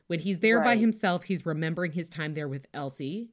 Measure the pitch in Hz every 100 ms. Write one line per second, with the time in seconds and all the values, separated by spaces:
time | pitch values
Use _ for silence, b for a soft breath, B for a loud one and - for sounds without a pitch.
0 | b 170 175 180 214 233 247 226 226 220
1 | 190 175 - 180 165 151 160 165 175 165
2 | 165 156 151 151 147 135 - 143 139 139
3 | 139 202 233